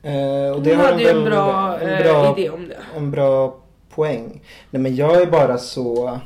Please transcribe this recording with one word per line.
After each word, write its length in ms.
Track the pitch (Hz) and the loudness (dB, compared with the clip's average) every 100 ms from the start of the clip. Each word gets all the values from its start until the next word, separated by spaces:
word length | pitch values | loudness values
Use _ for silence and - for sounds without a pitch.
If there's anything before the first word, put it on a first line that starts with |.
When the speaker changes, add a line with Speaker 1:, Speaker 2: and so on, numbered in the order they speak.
Speaker 1:
eh, 480 | 151 143 139 139 139 | -6 -4 -2 -2 -2
och 120 | 143 | 0
det 80 | 147 | 2
Speaker 2:
Hon 100 | 165 | 4
Speaker 1:
har 100 | 180 | 4
Speaker 2:
hade 120 | 220 | 4
ju 60 | 233 | 2
en 80 | 156 | 2
Speaker 1:
väl 20 | 151 | 2
Speaker 2:
bra, 480 | 202 196 190 190 170 | 0 0 0 -2 -4
Speaker 1:
en 80 | 180 | -4
Speaker 2:
eh, 140 | 190 | 0
Speaker 1:
bra, 360 | 165 160 190 190 | 2 4 2 0
Speaker 2:
idé 120 | 165 | -4
om 180 | 165 170 | -6 -14
det. 80 | - - 160 | -16 -14 -8
Speaker 1:
en 140 | 143 | -6
bra 460 | 147 139 135 131 - _ _ _ | 0 2 2 0 -4 _ _ _
poäng. 460 | - 156 123 113 - - - - | -4 -4 -4 -10 -18 -20 -20 -8
Nej, 120 | 131 | -4
men 140 | 131 127 | -2 0
jag 260 | 147 175 | 4 4
är 40 | 180 | 4
bara 320 | 165 131 123 | 2 2 0
så 600 | - - 123 117 123 123 | -6 -8 -4 -2 -4 -6